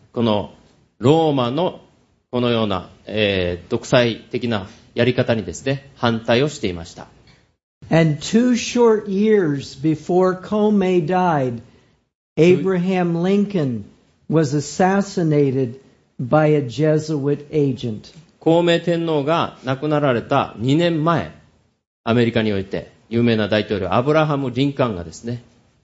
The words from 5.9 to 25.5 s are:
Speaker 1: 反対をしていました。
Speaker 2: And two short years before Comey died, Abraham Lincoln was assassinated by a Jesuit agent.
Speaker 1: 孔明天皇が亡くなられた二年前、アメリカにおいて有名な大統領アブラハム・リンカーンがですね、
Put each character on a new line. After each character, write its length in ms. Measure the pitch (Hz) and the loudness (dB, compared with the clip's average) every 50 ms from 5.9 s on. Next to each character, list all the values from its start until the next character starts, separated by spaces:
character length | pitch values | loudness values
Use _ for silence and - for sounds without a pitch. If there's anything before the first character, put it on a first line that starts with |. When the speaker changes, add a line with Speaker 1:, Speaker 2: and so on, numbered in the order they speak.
| - | -8
Speaker 1:
反 240 | - 131 120 113 110 113 | -4 -2 -2 -2 -2 0
対 200 | - 117 120 139 | 0 2 2 0
を 40 | 156 | -2
し 120 | 151 - | -4 -6
て 80 | - 95 | -6 -6
い 60 | 87 | -6
ま 100 | 85 85 | -8 -12
し 100 | - - | -14 -18
た。 140 | - - - _ _ _ _ _ _ _ _ _ _ _ _ _ _ - - | -20 -20 -20 _ _ _ _ _ _ _ _ _ _ _ _ _ _ -4 0
Speaker 2:
And 300 | - 165 165 156 147 - | 2 2 4 2 0 -2
two 320 | - - 202 226 247 247 | -4 0 2 2 4 2
short 560 | 240 226 - - - 240 233 226 220 208 208 202 | 2 0 -2 -2 0 2 4 4 4 2 0 -2
years 640 | 190 190 208 220 214 202 180 151 143 135 113 - - - | -2 0 2 4 4 2 2 0 -2 -4 -8 -12 -10 -4
before 600 | 139 160 156 - - - 175 185 185 185 180 180 | -2 -2 -2 -2 -2 0 2 2 2 2 0 -4
Comey 640 | - - 208 214 208 214 214 196 185 185 185 175 160 | -6 -4 -2 0 2 2 2 2 2 2 2 2 0
died, 560 | 147 185 185 185 175 160 143 131 127 117 113 - - _ _ _ _ _ _ _ _ _ _ _ _ - | 0 0 0 2 2 0 0 0 -2 -4 -8 -12 -18 _ _ _ _ _ _ _ _ _ _ _ _ 0
Abraham 840 | - 160 180 185 - - 190 190 175 175 190 190 180 175 175 170 165 | 4 6 6 6 4 2 0 -2 0 0 0 0 0 0 0 0 0
Lincoln 640 | 170 190 196 202 202 202 202 180 147 131 120 107 101 - _ _ _ _ _ _ _ - | 0 0 2 0 0 0 -2 -2 -2 -2 -4 -6 -10 -14 _ _ _ _ _ _ _ 0
was 260 | 147 160 160 127 143 | 0 2 2 2 0
assassinated 1300 | 151 139 - - - 185 185 196 202 196 - - 190 170 156 151 147 143 135 123 135 131 117 113 - _ _ _ _ _ _ _ - | -4 -4 -4 0 0 2 2 2 0 -2 -2 -2 -2 0 2 2 2 2 2 0 -2 -2 -4 -6 -12 _ _ _ _ _ _ _ -10
by 360 | 135 117 151 156 156 151 151 | -4 0 2 2 4 4 2
a 100 | 147 139 | 2 0
Jesuit 800 | 123 110 139 156 156 156 156 156 160 160 143 135 143 143 143 143 - | -4 -4 0 0 2 2 0 0 -2 -4 -2 -2 -2 -4 -4 -6 -4
agent. 640 | - 156 143 139 120 110 - 120 107 101 - - - - - _ _ - | -2 0 0 0 -2 -4 -6 -8 -8 -10 -12 -18 -20 -20 -20 _ _ -2
Speaker 1:
孔 220 | - 165 165 170 | 2 2 4 4
明 180 | 170 175 170 170 | 4 4 2 2
天 260 | 165 175 170 165 165 | 0 -2 -2 -2 -2
皇 180 | 165 156 147 135 | -2 -2 -2 0
が 340 | 143 165 165 120 - - - - | 0 0 0 -2 -2 -6 -8 -6
亡 120 | 127 135 135 | -6 -4 -4
く 100 | 147 151 | -2 -2
な 120 | 151 147 | 0 0
ら 120 | 143 139 | 2 2
れ 100 | 123 110 | 0 0
た 320 | - - 147 131 98 - - 98 | 0 0 0 0 0 -2 -6 -4
二 180 | 110 127 139 | 0 0 2
年 280 | 165 175 170 170 151 151 | 2 2 2 0 0 0
前、 280 | 170 170 127 85 73 - - _ _ _ _ _ _ _ _ _ _ _ _ - | 0 0 0 -2 -6 -12 -20 _ _ _ _ _ _ _ _ _ _ _ _ -2
ア 100 | 113 113 | 0 2
メ 100 | 120 117 | 2 2
リ 80 | 113 | 2
カ 100 | 113 117 | 2 0
に 100 | 110 110 | 0 0
お 60 | 101 98 | -2 -4
い 60 | 95 | -4
て 280 | - - 87 - - _ _ _ - | -6 -8 -10 -10 -12 _ _ _ -4
有 140 | 110 117 | -2 0
名 140 | 120 117 113 | 2 2 2
な 120 | 107 107 98 | 2 0 0
大 160 | 107 107 104 | 0 0 0
統 140 | - 110 95 | 0 -4 -4
領 160 | 95 85 92 | -2 -2 0
ア 80 | 117 | 0
ブ 100 | 127 143 | 0 2
ラ 140 | 151 156 156 | 2 2 2
ハ 100 | 151 147 | 0 0
ム・ 140 | 139 139 127 | -2 -4 -4
リ 160 | 117 123 139 | -2 -2 -2
ン 60 | 143 | -2
カ 140 | 135 139 131 | 0 -2 -2
ー 60 | 120 | -2
ン 40 | 101 | -2
が 80 | 87 85 | -6 -10
で 80 | 82 | -12
す 120 | 80 - - | -14 -14 -10
ね、 200 | 117 123 120 - _ | -10 -10 -10 -12 _